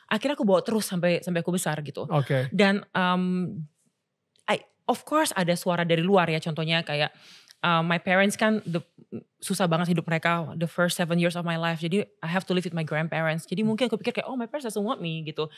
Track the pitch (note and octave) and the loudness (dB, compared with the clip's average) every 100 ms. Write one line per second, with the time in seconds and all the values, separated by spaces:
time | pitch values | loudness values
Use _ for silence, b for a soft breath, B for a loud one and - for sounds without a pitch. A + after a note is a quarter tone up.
0 | b G#3+ C4+ D4 A3 F3+ E3+ A3 - F3+ | b -2 -2 0 4 4 2 -2 -2 0
1 | F3 E3+ - E3+ E3+ F3+ E3 D3+ D3 - | 0 0 0 -2 -2 -2 -2 -4 -6 -8
2 | C#3+ D3+ C3 C3+ B2+ F3+ G3 G3+ - - | -2 0 2 0 0 4 4 4 -2 -2
3 | F3+ F3+ F#3 F3+ F3+ G3 D3+ _ _ _ | 2 2 0 0 -2 -6 -12 _ _ _
4 | _ _ _ _ - G#3 - _ - A#3+ | _ _ _ _ -4 -4 -6 _ -2 -2
5 | - D4+ D#4 - F3 F3 F#3 F3 E3+ E3 | 0 0 2 0 0 0 0 0 2 2
6 | F3 G3 E3 D#3 E3+ D#3 D#3+ E3 D#3+ D3 | 6 4 4 0 -2 -2 0 0 0 -2
7 | D3 B B B B B E3+ E3 E3 E3+ | -2 B B B B B 2 2 2 0
8 | F#3+ F#3 G3+ - A3 A3 - E3+ - _ | 2 4 4 4 2 2 -2 -6 -6 _
9 | - A2+ - - - F#3+ F3+ D#3+ F3 F3 | -14 -14 -14 -12 -4 0 2 2 2 0
10 | E3+ E3 E3+ E3+ D3+ E3 E3 - F3 - | 0 0 0 0 -2 -6 -4 0 0 0
11 | E3 E3+ F3 F3 E3+ E3 E3 E3 E3 G3 | 0 2 2 0 -2 -2 -2 -2 -2 -2
12 | - - D#3+ F3+ - F3+ F3+ E3+ D#3 D#3 | -4 -8 -2 -2 0 -2 -2 -4 -2 -2
13 | E3 D#3+ D#3+ E3 - F#3 A3 A3 B3 G#3+ | -2 -2 0 -2 -4 -2 0 0 0 -2
14 | A#3+ A3 - C4 A#3 D4 B3+ G#3+ G#3 C4 | -4 -4 -6 -6 -6 -6 -6 -4 -2 -4
15 | E3+ D#3+ D#3 D#3 D#3 | -4 -6 -8 -6 -6